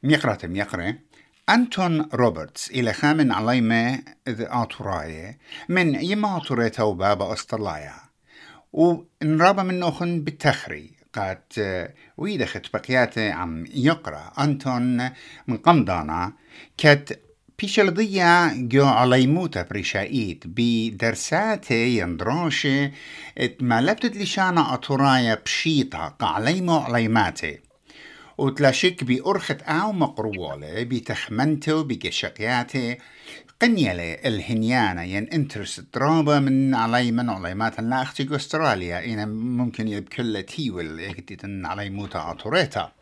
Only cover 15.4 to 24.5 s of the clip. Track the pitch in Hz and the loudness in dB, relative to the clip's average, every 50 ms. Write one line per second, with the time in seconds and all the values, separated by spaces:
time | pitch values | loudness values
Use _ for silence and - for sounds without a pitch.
15.4 | - - 123 107 - 160 175 160 113 98 92 85 78 76 78 85 90 95 110 _ | -6 -6 -6 0 4 6 6 6 4 2 0 -2 -2 -2 -4 -4 -4 -4 -6 _
16.4 | _ _ - - - - _ - - 151 143 143 143 - - - _ _ _ _ | _ _ -20 -20 -20 -20 _ 4 8 8 8 8 4 -8 -12 -12 _ _ _ _
17.4 | _ _ _ - - 202 196 - 202 190 165 180 220 208 190 190 180 170 170 175 | _ _ _ -8 -8 -2 2 4 4 4 4 2 0 0 2 2 6 6 6 6
18.4 | 175 160 104 117 127 120 117 135 139 139 120 110 123 127 123 131 127 127 147 175 | 6 4 2 -2 -4 2 4 6 6 6 6 6 6 6 6 6 6 6 4 2
19.4 | 185 165 - 95 85 - - 104 95 - - 101 101 95 - 131 113 95 82 73 | 0 -2 -2 -4 -4 -4 -6 -6 -4 -2 -2 -2 -2 -2 -2 -4 -4 -4 -6 -8
20.4 | - 82 87 110 117 120 120 113 110 113 104 98 - 117 107 - - - - 165 | -10 -10 -2 0 2 2 2 2 0 -2 -4 0 0 0 0 -2 -4 -2 0 0
21.4 | 208 220 214 196 - - 127 113 117 123 123 110 90 87 87 80 90 107 127 165 | 0 0 -2 -4 -2 0 2 2 4 4 2 2 0 0 -2 -2 -2 -2 0 0
22.4 | 175 160 139 - - 147 135 139 143 139 143 - - - - - - - - - | 0 0 -2 0 0 0 2 2 0 -2 -4 -10 -18 -18 -18 -18 -18 -18 -8 -4
23.4 | 123 123 - _ 127 123 117 113 123 170 214 226 - 240 214 202 202 - - 202 | -4 -4 -4 _ 0 2 2 4 4 2 0 0 0 -4 -2 -2 -6 -4 -2 0
24.4 | 190 185 | 0 2